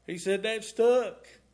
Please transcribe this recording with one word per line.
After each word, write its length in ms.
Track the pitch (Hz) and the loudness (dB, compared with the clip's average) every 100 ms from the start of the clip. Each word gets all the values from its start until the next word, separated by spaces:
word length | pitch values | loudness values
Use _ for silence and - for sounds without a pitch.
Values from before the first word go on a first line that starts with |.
| - | -10
He 120 | 175 | -6
said, 260 | 175 196 | -2 -2
"That 200 | 214 220 | -2 -6
stuck." 640 | 208 - 233 247 214 - - - _ | -8 2 4 4 2 -8 -20 -20 _